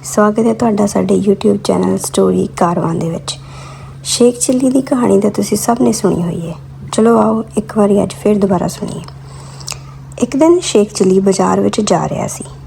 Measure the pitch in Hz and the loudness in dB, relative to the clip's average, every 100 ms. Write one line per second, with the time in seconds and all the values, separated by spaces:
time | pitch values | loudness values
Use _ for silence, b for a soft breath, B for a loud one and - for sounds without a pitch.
0 | - - 208 214 226 226 240 202 208 196 | -4 2 2 2 0 2 0 2 0 0
1 | 190 196 196 196 214 202 - 185 185 190 | 2 2 2 2 2 0 0 0 2 0
2 | - - 190 185 - - 175 175 165 170 | -2 0 2 2 -2 0 0 2 -2 -2
3 | 165 165 - - B B B B B B | -4 -6 -8 -12 B B B B B B
4 | - - 240 247 - 254 262 269 262 262 | -6 2 2 2 0 2 2 0 0 0
5 | 233 196 208 202 202 208 - 240 247 220 | 2 4 2 -2 -2 -2 0 2 2 2
6 | 190 170 170 170 165 165 - - - - | 0 0 -2 -4 -8 -10 -14 -16 -6 2
7 | 226 226 214 220 - - 208 214 202 202 | 4 4 2 0 -2 -6 -4 0 4 4
8 | 190 - 208 208 190 180 175 - 190 - | 0 -2 0 2 2 2 -2 -6 -10 -10
9 | 165 - B B B B B B B B | -12 -16 B B B B B B B B
10 | B - - 269 320 349 - 226 208 - | B -6 -4 2 4 4 4 2 2 2
11 | 185 185 196 190 185 185 202 208 214 175 | 2 4 4 2 2 2 0 0 0 0
12 | - - - - - - | 0 -4 -6 -8 -14 -16